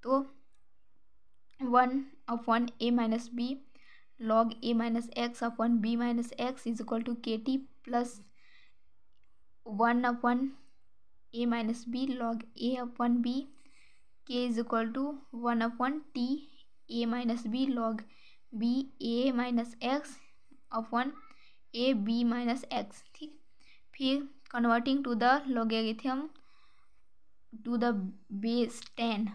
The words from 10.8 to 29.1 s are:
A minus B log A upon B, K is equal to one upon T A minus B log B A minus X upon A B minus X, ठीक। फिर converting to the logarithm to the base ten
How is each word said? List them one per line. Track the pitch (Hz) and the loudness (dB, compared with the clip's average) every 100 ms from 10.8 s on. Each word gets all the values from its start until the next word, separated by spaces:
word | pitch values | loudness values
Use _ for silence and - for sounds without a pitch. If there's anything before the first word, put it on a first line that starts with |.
| - - - - - | -20 -20 -20 -20 -12
A | 233 240 | -2 0
minus | 233 220 240 | 2 0 -2
B | - 247 269 | -4 -4 -2
log | 247 233 226 - - | -2 -2 -2 -6 -4
A | 233 254 | -2 -2
upon | 240 - 240 240 | -4 0 4 4
B, | 240 262 294 - - - - - - - - | 2 -2 -4 -12 -20 -20 -20 -20 -20 -20 -4
K | 247 247 | 0 0
is | 226 | 0
equal | 233 233 226 | 0 0 0
to | 233 277 285 - | 0 -2 -4 -10
one | 233 240 233 | -4 0 2
upon | 226 240 247 302 302 | 0 0 -2 -2 -6
T | 262 247 285 - - - - - | -2 0 0 -4 -18 -18 -20 -8
A | 233 233 | -2 0
minus | 240 240 233 | 0 0 0
B | 208 240 269 | -2 0 2
log | 240 226 220 - - - - - | 2 0 -2 -6 -18 -20 -20 -12
B | 220 233 254 269 - | -2 2 2 0 -4
A | 226 233 262 | -2 2 2
minus | 240 247 240 233 - | 2 2 0 0 -4
X | 240 277 294 - - - - - - | 0 0 -2 -14 -18 -20 -20 -20 -6
upon | 226 226 233 254 - - - - - - | -6 -2 0 0 -4 -14 -18 -18 -20 -12
A | 233 247 | 0 2
B | 254 202 233 | 2 2 2
minus | 240 240 247 262 - | 2 2 0 -2 -2
X, | 254 208 - - | -4 -4 -10 -18
ठीक। | - 302 - - - - - - | -14 -14 -14 -18 -20 -20 -20 -18
फिर | - 262 277 277 - - | -2 2 2 0 -12 -6
converting | 240 240 233 240 269 | 2 4 6 4 2
to | 269 | 2
the | 233 240 277 285 | 4 6 6 4
logarithm | 240 226 220 226 226 269 262 311 - - - - - - - - - - - - 226 | 0 2 2 0 -2 -2 -2 -4 -10 -20 -20 -20 -20 -20 -20 -20 -20 -20 -20 -16 -12
to | 220 240 | -2 2
the | 240 208 185 - - 196 | 2 2 -2 -6 -10 -4
base | 220 240 226 - - - | 0 2 2 -2 -12 -4
ten | 233 | 0